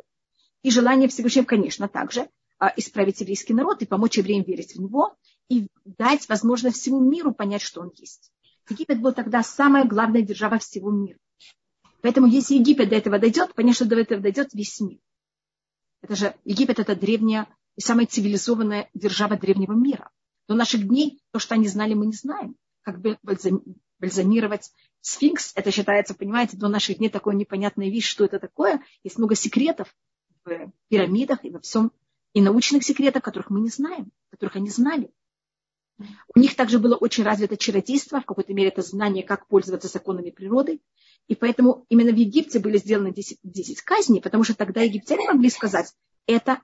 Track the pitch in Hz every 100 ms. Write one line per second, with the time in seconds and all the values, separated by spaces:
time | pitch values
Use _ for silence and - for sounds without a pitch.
0 | - _ _ _ _ _ 262 233 240 262
1 | 269 - 233 262 247 220 156 - 202 -
2 | - 240 - _ _ - 196 - - 214
3 | 196 - 185 196 - 226 294 - 220 208
4 | 226 214 190 202 185 165 - 170 190 262
5 | 415 _ _ _ - 247 196 _ 202 -
6 | 240 294 - 214 226 247 247 233 247 269
7 | 254 330 302 - 202 202 - 165 175 _
8 | - - _ _ _ _ - 214 320 240
9 | 254 247 226 233 226 - 277 277 254 208
10 | 226 226 208 190 214 220 - 196 196 202
11 | 196 - _ _ - _ _ _ _ _
12 | 233 254 254 262 - 277 240 285 202 220
13 | 208 202 226 320 370 - 233 233 226 226
14 | 214 208 196 190 277 208 202 - 196 -
15 | _ _ _ _ _ _ _ _ _ _
16 | - 196 202 - - 196 262 226 214 185
17 | 196 220 220 220 208 _ _ - - 233
18 | 233 - 202 202 - 226 214 208 - 185
19 | 202 190 208 202 190 196 190 220 269 262
20 | - _ _ _ - 220 226 233 196 254
21 | 302 - _ 220 - 226 214 202 220 214
22 | 214 214 269 415 - - _ _ - 180
23 | 214 214 - 190 185 190 - - _ -
24 | 185 185 185 226 208 208 - _ _ _
25 | - - 294 349 - 190 202 202 202 202
26 | 202 196 202 233 247 190 208 208 - 185
27 | 220 202 208 202 202 190 202 - 196 226
28 | - - 196 196 - - 311 294 - _
29 | 185 - 214 214 - 226 302 320 190 _
30 | _ _ _ _ 180 170 185 _ - 208
31 | 180 208 269 262 - 170 - 226 226 _
32 | _ _ _ 208 196 226 - 285 247 285
33 | 269 - - - - 202 226 - 311 359
34 | 196 _ _ - 190 196 208 220 269 320
35 | 208 _ _ _ _ _ _ _ _ _
36 | 202 - _ 240 269 - 240 233 240 240
37 | 233 - 214 208 208 208 - 196 214 277
38 | - 277 254 196 190 196 190 190 175 196
39 | 208 190 185 196 - 196 185 185 190 190
40 | - 180 175 - 196 247 294 311 _ _
41 | _ _ - 214 240 240 247 - - 233
42 | 233 220 208 277 311 226 202 208 202 214
43 | 190 190 - - 185 190 - - - 415
44 | 381 196 185 220 226 220 196 226 226 202
45 | - 359 415 294 240 - 214 185 - _
46 | _ _ - 226 - 262